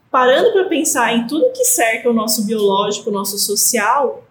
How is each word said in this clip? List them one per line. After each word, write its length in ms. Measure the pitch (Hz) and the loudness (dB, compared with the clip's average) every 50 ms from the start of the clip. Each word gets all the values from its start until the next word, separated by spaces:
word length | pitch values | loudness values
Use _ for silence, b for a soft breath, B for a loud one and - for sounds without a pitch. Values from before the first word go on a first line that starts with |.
| _ _ | _ _
parando 400 | - 262 254 254 269 320 392 494 | 0 2 4 4 4 4 4 4
pra 140 | 427 381 370 | 2 2 0
pensar 500 | - 330 - 320 - - 269 233 220 233 | 0 0 -2 -2 -2 0 0 0 0 0
em 100 | 233 233 | 0 -2
tudo 260 | - 294 330 494 508 508 | -2 0 0 0 0 0
que 120 | - - | 0 -2
cerca 420 | - - - 240 226 220 226 - 240 | 0 0 0 0 0 0 0 0 0
o 60 | 233 | 0
nosso 320 | 226 214 233 - 240 208 | 0 0 -2 -2 -2 -2
biológico, 640 | 202 226 214 208 196 196 196 202 202 208 - - 226 | -2 -2 0 0 2 2 2 0 -2 -4 -6 -6 -4
o 40 | 208 | -4
nosso 240 | 190 202 - - 196 | -4 -4 -4 -4 -4
social, 840 | - - 202 208 - - - 226 202 214 247 285 277 233 - - - _ | -4 -2 -2 0 0 0 0 0 0 0 2 2 0 -2 -4 -8 -10 _